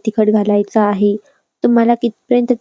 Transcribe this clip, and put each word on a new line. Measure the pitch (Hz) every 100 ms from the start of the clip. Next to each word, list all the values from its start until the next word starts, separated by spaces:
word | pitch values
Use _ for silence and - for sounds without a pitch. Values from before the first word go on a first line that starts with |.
| -
तिखट | 214 214
घालायचं | 214 202 202 202 220
आहे. | 208 196 208 208 _ _ _ _
तुम्हाला | 240 233 233
कितपर्यंत | 233 240 - - 247 240 240